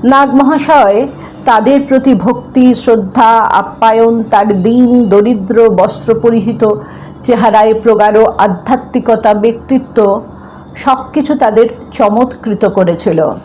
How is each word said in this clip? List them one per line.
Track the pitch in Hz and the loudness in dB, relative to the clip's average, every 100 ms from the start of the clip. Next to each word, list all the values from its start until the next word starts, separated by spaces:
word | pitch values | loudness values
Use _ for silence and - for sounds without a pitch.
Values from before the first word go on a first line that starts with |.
নাগ | 240 269 277 247 | 2 2 2 2
মহাশয় | 277 302 285 302 214 202 277 - - - - | 2 0 2 2 4 0 -2 -8 -18 -8 0
তাদের | 226 220 277 | 0 2 0
প্রতি | 277 262 269 233 | 2 0 2 0
ভক্তি, | 196 247 - - 254 | 0 -4 -4 2 2
শ্রদ্ধা, | 240 - 226 190 247 226 226 | 2 0 0 0 0 2 2
আপ্যায়ন, | 214 - 202 - 226 220 226 233 | 2 -2 -2 -2 0 2 2 0
তার | 220 214 208 202 | 0 0 0 0
দীন | 185 240 247 247 226 | 0 2 2 2 2
দরিদ্র | 196 214 233 190 233 226 | 2 2 -2 -2 2 2
বস্ত্র | 185 185 - - 226 | 2 -2 -2 -4 -2
পরিহিত | 233 233 196 233 220 208 - - - - | 0 0 -2 -2 -2 -2 -8 -18 -20 -12
চেহারায় | - 233 220 214 220 | -2 0 2 4 2
প্রগাঢ় | 220 220 226 208 214 220 - | 2 0 2 2 2 2 2
আধ্যাত্মিকতা, | 208 180 - 262 - 247 - 220 220 | -2 -2 -4 -4 -4 -6 -2 0 0
ব্যক্তিত্ব, | 208 220 233 - 262 262 - 202 202 - - - - - - | 0 0 -4 -4 -4 -2 -2 0 -2 -6 -20 -20 -20 -20 -8
সব | - 262 - | -4 -4 -4
কিছু | 294 - 294 | -6 -4 0
তাদের | 233 208 233 - - | 0 2 0 -2 -18
চমৎকৃত | - 214 214 254 - - 208 - | -2 -2 0 -2 -4 -8 -2 -2
করেছিল। | - 180 170 - 165 147 - | 0 -2 -2 -2 -2 -2 -6